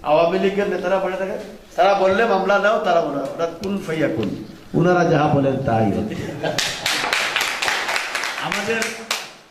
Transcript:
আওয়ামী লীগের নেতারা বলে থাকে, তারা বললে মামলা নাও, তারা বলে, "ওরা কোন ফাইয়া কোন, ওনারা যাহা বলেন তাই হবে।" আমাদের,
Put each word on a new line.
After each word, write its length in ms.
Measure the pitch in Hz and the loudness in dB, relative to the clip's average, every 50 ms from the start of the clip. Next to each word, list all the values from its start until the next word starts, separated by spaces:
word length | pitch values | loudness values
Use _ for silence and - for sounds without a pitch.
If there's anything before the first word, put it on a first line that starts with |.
আওয়ামী 360 | - 143 151 160 170 170 185 190 | 2 4 4 4 4 4 2 2
লীগের 300 | 196 196 196 196 202 185 | 2 2 2 0 -2 0
নেতারা 300 | 180 180 185 180 190 185 | -2 -2 0 0 0 0
বলে 180 | 180 185 190 | 0 -2 -2
থাকে, 420 | 185 190 190 214 202 - - - - - - - | -4 -4 -4 -6 -8 -8 -12 -16 -18 -20 -8 2
তারা 180 | 160 180 196 202 | 4 4 4 6
বললে 300 | 196 190 190 196 214 233 | 4 4 4 4 4 2
মামলা 340 | 214 196 190 185 190 202 196 | 2 2 2 2 2 2 4
নাও, 260 | 196 208 226 - - | 4 2 2 2 2
তারা 160 | 185 170 170 | 2 2 2
বলে, 220 | 160 151 143 139 | 2 0 -2 -4
"ওরা 240 | 139 - - 160 170 | -4 -6 -4 -4 -4
কোন 320 | 165 165 - 202 196 202 196 - | -4 -4 -6 -6 -4 -4 -4 -4
ফাইয়া 220 | 156 160 160 143 127 | -4 -2 0 0 0
কোন, 360 | - 117 104 92 - - - - - - - - - | 0 -2 -4 -4 -6 -8 -10 -14 -16 -18 -16 -4 0
ওনারা 300 | 156 165 180 180 180 170 | 2 4 4 4 4 4
যাহা 240 | 165 160 143 151 151 | 4 4 4 4 4
বলেন 280 | 143 139 135 135 131 - - | 4 4 2 2 0 0 0
তাই 180 | 120 113 113 110 | 0 2 2 2
হবে।" 300 | 98 90 - 104 107 - - - - 156 - - - - - - - - - - - - - - - - - - - - - - - - - - - - - - - - - - - - - - - - - | 2 0 -2 -4 -4 -6 -6 -8 -8 -8 -6 -6 -4 -2 -2 -2 -4 -4 -4 -4 -2 -2 -2 -2 -2 0 0 -2 -2 -2 -2 -2 -2 -4 -2 -2 -2 -2 -2 -2 -2 -2 -4 -4 -4 -6 -6 -6 -6 -6 -6
আমাদের, 340 | 165 151 - 202 202 214 226 226 - - - - - - - - - - - - - _ | -6 -4 -4 -4 -2 -2 -2 -2 -2 -4 -6 -8 -10 -10 -10 -10 -10 -14 -18 -20 -20 _